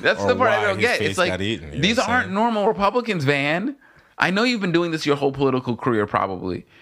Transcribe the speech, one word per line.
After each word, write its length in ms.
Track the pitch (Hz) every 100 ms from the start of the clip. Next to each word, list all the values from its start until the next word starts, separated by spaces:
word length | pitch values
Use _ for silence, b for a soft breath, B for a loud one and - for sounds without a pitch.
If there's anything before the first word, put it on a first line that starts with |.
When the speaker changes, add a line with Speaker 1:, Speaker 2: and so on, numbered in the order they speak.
Speaker 1:
That's 180 | - -
Speaker 2:
or 100 | 101
Speaker 1:
the 60 |
part 140 | 247 254
I 80 | 208
Speaker 2:
why 60 |
Speaker 1:
don't 120 | 202 190
Speaker 2:
his 80 | 240
Speaker 1:
get. 100 | 202
Speaker 2:
face 120 | 208
Speaker 1:
It's 60 | 190
like, 100 | 180
Speaker 2:
got 80 | 180
eaten, 260 | 196 220 78
you 60 |
know 60 | -
Speaker 1:
these 160 | 180 233
Speaker 2:
what 100 | 214
I'm 20 |
Speaker 1:
aren't 100 | 247
Speaker 2:
saying? 80 | 190
Speaker 1:
normal 340 | 196 233 214 202
Republicans, 560 | 180 202 247 226 185
Van. 520 | 135 143 143 165 247 277 b b b -
I 120 | 165
know 100 | 196
you've 160 | 254 240
been 100 | 190
doing 180 | 170 175
this 160 | 160
your 100 | 147
whole 160 | 143 139
political 460 | 135 139 127 127 113
career, 300 | 135 110 104
probably, 580 | 101 98 92 92 87 - B